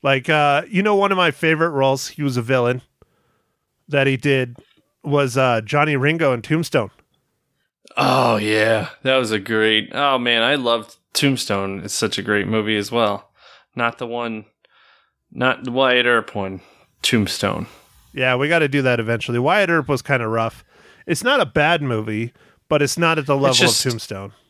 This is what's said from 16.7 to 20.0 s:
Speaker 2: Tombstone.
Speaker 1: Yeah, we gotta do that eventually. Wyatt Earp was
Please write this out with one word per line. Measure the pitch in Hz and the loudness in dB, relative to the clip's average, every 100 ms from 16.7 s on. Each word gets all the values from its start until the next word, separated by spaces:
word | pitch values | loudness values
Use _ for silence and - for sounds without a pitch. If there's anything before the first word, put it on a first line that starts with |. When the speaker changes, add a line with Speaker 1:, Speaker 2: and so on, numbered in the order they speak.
| _ _ _ | _ _ _
Speaker 2:
Tombstone. | - 117 101 - 101 - - - _ _ _ | 0 2 0 -2 -4 -4 -8 -14 _ _ _
Speaker 1:
Yeah, | - 131 127 | -2 0 2
we | 143 | 2
gotta | 170 147 | 2 2
do | 143 | 2
that | 131 120 | 2 0
eventually. | 110 117 - 120 | 0 -4 -2 -2
Wyatt | 135 202 185 | 2 2 2
Earp | 165 143 | 0 0
was | 135 | -4